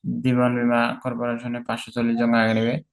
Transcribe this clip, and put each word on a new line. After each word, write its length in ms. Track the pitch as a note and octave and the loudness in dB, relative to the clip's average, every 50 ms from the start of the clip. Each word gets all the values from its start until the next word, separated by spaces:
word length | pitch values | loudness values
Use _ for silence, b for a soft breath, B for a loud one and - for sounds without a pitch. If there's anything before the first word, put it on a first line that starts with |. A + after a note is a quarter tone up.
| - | -4
জীবন 520 | B2+ A#2+ A#2+ A#2+ B2+ B2 B2 B2 B2 B2 | -4 -6 0 0 2 2 4 2 2 2
বীমা 400 | A#2+ A#2+ A#2+ A#2+ A#2 A#2 B2 B2+ - | 2 2 2 2 2 2 0 -2 -6
কর্পোরেশনে 580 | - C3 A#2+ A#2 A#2+ A#2+ A#2 A#2 A#2+ B2 A#2+ A#2+ | -6 -8 -6 -4 -4 -4 -4 -4 -6 -8 -8 -8
পাঁচশো 300 | A#2+ - A2+ A#2 - A#2 | -6 -6 -6 -6 -8 -8
চল্লিশ 280 | - A#2+ A#2 A#2 A#2 A2+ | -4 -2 0 0 2 2
জন 160 | A#2 A#2 A#2 | 2 2 4
আগে 200 | A#2 A2+ A2 A2 | 4 4 2 2
নেবে। 280 | A2 A2+ A#2 B2+ D#3 - _ | 2 2 0 -2 -4 -6 _